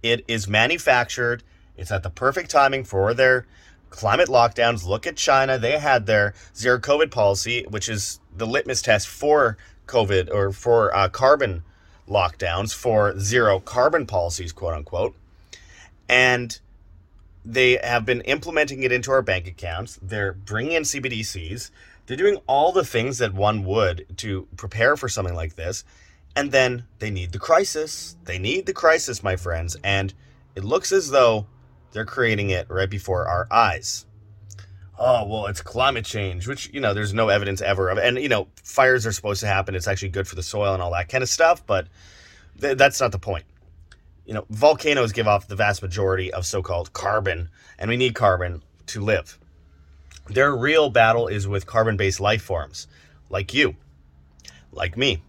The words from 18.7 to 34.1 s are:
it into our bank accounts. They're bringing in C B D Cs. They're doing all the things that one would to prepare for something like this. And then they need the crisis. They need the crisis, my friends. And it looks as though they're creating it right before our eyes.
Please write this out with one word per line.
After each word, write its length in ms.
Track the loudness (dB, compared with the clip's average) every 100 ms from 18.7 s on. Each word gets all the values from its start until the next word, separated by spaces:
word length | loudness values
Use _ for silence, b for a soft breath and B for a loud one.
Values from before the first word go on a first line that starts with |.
| -2
it 100 | -2
into 180 | -2 2
our 120 | 0
bank 240 | 2 -2 -4
accounts. 520 | -12 -10 -8 -10 -14
They're 320 | -10 -4 -4
bringing 380 | -6 -8 -6 -2
in 120 | -2
C 140 | -2 -6
B 100 | -6
D 140 | -6
Cs. 480 | -8 -10 -12 -12 -14 b b b -12
They're 120 | 0
doing 180 | 0 0 0
all 260 | 2 4
the 120 | 2
things 320 | 0 -2 -2 -2
that 160 | -2
one 320 | 2 0 0
would 400 | 0 2 0 -2 -12 -12
to 280 | -8 -8 -10 -16
prepare 360 | -10 0 2
for 140 | 2 -4
something 260 | -4 -4
like 220 | -6 -8 -8
this. 280 | -8 -8 b b b b b -4
And 140 | 0
then 340 | 2 2 0 -10 _
they 120 | -8
need 220 | -6 -6
the 60 | -8
crisis. 800 | 2 2 2 -6 -8 -10 -16 -16
They 140 | -10 -4
need 280 | -2 -2 -4
the 80 |
crisis, 480 | 2 4 4 0 -4
my 140 | -4 -4
friends. 400 | -4 -6 -6 -6
And 300 | -2 -2 -2 -8 b b b
it 100 | -10
looks 280 | -2 -2 2
as 180 | 0 4
though 360 | 6 6 4 -2 -16 -20 _ _
they're 120 | -10
creating 460 | -8 0 0 2 0
it 180 | -2 -2
right 220 | -4 -2
before 360 | -4 -4 -4 -2
our 200 | -2 2
eyes. 540 | 4 4 0 -8 -12 -14